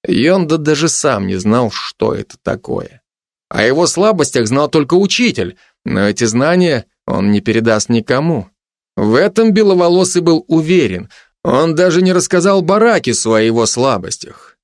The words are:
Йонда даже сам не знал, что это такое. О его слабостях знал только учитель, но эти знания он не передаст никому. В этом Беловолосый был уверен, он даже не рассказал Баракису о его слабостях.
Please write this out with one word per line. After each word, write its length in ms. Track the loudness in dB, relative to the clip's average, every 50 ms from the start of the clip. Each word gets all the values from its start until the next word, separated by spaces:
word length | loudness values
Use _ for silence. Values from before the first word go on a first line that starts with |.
| -4
Йонда 520 | -2 -2 0 2 2 2 0 0 -2 -2
даже 320 | -2 0 -2 0 0 0 -2
сам 380 | -2 -2 -2 -2 -2 0 -2
не 80 | -4 -4
знал, 360 | -2 0 0 0 2 0 -2
что 420 | -4 -8 -12 -12 -6 _ -4 -2 -2
это 220 | -4 -10 _ -18 _
такое. 600 | _ -8 -8 -8 -8 -8 -8 -8 -8 -12 -18 _ _ _ _ _ _ _ _ _ _ _
О 140 | -4 -2 0
его 240 | 0 2 2 0
слабостях 600 | 0 0 0 0 0 2 0 -2 -2 0 -2 -2
знал 220 | 0 0 -2 -2 0
только 260 | 0 -2 0 2 2
учитель, 640 | 2 2 0 0 0 -2 -2 -2 -4 -6 -8 -8 _ _ _ _ _ _
но 240 | -4 -2 0 0 0
эти 160 | 0 0 -2
знания 600 | 0 0 0 0 2 2 2 2 2 0 -2 -6 _ _ _ _
он 260 | -6 -4 -2 0 0
не 100 | 0 0
передаст 480 | 0 0 -2 0 2 2 0 0 0 0
никому. 600 | -2 -2 0 0 -2 0 0 -2 -2 -4 -6 _ _ _ _ _ _ _ _ _ _
В 200 | -2 0 2 2
этом 380 | 2 2 2 2 2 2 4 4
Беловолосый 680 | 4 4 4 4 4 2 2 2 2 0 0 0 0
был 220 | 2 2 0 0 0
уверен, 600 | 0 0 0 2 2 2 2 2 0 -4 -8 -10 -14 -20 -20 _ _ _ _ -4
он 320 | -2 0 0 0 0 0
даже 260 | 2 2 2 2 2
не 120 | 2 2 2
рассказал 480 | 0 0 0 0 0 2 2 2 2
Баракису 720 | 2 0 0 2 2 2 2 0 0 -2 -4 -2 -2 0 2
о 80 | 2
его 240 | 2 2 2 0 0
слабостях. 920 | 0 0 -2 0 0 0 -2 -4 -8 -12 -12 -14 -20 -20 -20 -20 -20 _ _